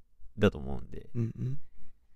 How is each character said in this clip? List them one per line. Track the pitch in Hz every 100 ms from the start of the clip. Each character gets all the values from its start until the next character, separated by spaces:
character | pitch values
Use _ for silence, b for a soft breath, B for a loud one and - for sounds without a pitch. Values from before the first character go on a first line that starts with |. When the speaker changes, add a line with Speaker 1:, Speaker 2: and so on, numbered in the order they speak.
| - - - -
Speaker 1:
だ | 104
と | 73
思 | 67 64
う |
ん | -
で、 | - - 120
Speaker 2:
う |
ん | 113 -
う |
ん。 | 123 131 - - - - -